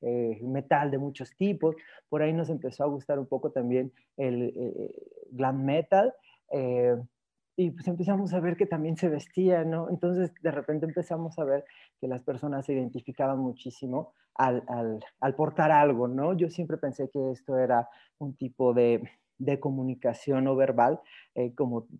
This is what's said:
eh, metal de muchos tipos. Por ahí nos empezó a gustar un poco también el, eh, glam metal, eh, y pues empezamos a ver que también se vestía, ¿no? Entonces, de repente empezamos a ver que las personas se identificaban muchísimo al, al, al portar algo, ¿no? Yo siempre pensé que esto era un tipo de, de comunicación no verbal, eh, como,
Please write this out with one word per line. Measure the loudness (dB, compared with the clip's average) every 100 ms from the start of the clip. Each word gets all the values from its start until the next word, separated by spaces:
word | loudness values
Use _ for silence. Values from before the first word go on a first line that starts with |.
eh, | -4 -2 -2 -4
metal | -6 -6 0 0 2
de | -2
muchos | -4 -8 -14 -2
tipos. | -2 0 0 -2 -8 -20 _
Por | -2
ahí | 0
nos | 0 -2
empezó | -4 -6 -4
a | -4
gustar | -4 -4 -4
un | -2
poco | -4 -2
también | -2 0 0 0 -8 _ -6
el, | -2 -2 -2 -4
eh, | -6 -6 -10 -12 -18 -20 -12
glam | -2 -2 0
metal, | 0 -2 2 4 4 0 _ _ -8
eh, | -4 0 2 2 2 -2 _ _ _ _ -2
y | -2
pues | -2 -4
empezamos | -2 0 0 0
a | 0
ver | 0 0
que | 0
también | 0 -2 -2
se | 0
vestía, | -2 -4 0 4 4
¿no? | 2 -2 -2
Entonces, | -2 0 0 -2 -2
de | -2
repente | -2 -2 -2 -2
empezamos | -4 -4 -4 -6 -4
a | 0
ver | 0 -2 -16 -20 _
que | -6
las | -4
personas | -4 -4 -4 -4 -2
se |
identificaban | -2 -2 -6 -8 -2 0 0
muchísimo | -2 -6 -12 -10 -6 -6 -6 _ _ 0
al, | 0 0 -2
al, | -4 -4 -4 -10 _
al | -2 0
portar | 0 2 6
algo, | 8 6 4 0
¿no? | 0 0
Yo | 0 0
siempre | -2 -6 -4
pensé | -4 -4 -6
que | -4 -4
esto | -4 -2 0
era | 4 2 0 -6 _ -10
un | -10 -8
tipo | -8 0 2
de, | 6 4 4 -2 -16 _ -6
de | -2 -2
comunicación | -2 -2 -4 -2 -2 -2 0 2 2
no | 4
verbal, | 4 4 4 2 -6 -20 -10 -4
eh, | -4
como, | -2 -2 -2 -8 -10